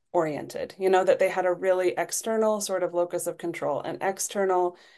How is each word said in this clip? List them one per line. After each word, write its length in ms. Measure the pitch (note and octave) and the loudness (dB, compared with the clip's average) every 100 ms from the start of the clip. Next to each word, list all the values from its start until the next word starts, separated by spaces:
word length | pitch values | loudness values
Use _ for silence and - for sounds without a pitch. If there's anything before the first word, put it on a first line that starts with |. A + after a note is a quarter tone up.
| _ | _
oriented, 640 | F3+ D#3 C#3+ - - - - | 0 0 -2 -8 -8 -8 -2
you 120 | F#3+ | 2
know, 140 | F#3 | 4
that 140 | F#3 - | 4 4
they 100 | F#3+ | 4
had 180 | F3+ F#3 | 2 0
a 60 | |
really 420 | F3 F#3 F#3 F3+ E3+ | 0 2 2 2 0
external 640 | E3+ - A3+ A3 G#3+ G#3+ | -4 -4 -2 0 2 0
sort 220 | G3+ F#3+ | -2 -2
of 120 | F3 | -2
locus 320 | F3 F3 F3 E3+ | 0 -2 -2 -6
of 120 | E3 | -6
control, 420 | E3+ D#3+ C#3+ C#3+ | -8 -4 -2 -2
an 180 | - C3 | -4 -4
external 760 | F#3+ G3 - G#3 F#3+ F3+ F3+ F3 - | -4 -4 -4 -2 2 2 0 -2 -20